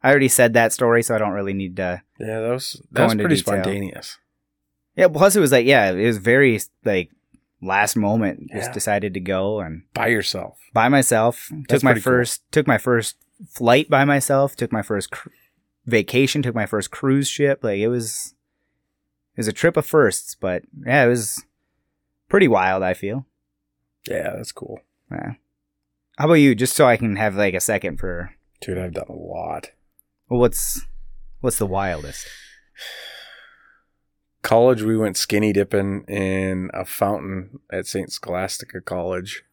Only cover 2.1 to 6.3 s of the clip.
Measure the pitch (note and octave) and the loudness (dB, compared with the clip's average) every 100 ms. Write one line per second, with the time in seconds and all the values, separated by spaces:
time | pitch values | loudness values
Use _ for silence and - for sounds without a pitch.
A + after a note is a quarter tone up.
2.1 | _ A2 A2 A2+ B2+ - - _ - F3 | _ -8 -6 -4 -4 -6 -12 _ 0 2
3.1 | G#3+ F3+ D3 G2 G2+ F#2 G2+ G2 - - | 2 2 0 0 -2 -2 -4 -6 -10 -16
4.1 | - _ _ _ _ _ _ _ - F3+ | -20 _ _ _ _ _ _ _ 2 2
5.1 | D3+ G3 G3+ D3+ B2+ A#2+ C3+ G2+ F#2 A2+ | 4 4 6 4 4 6 4 4 2 0
6.1 | G#2+ G2+ | 0 2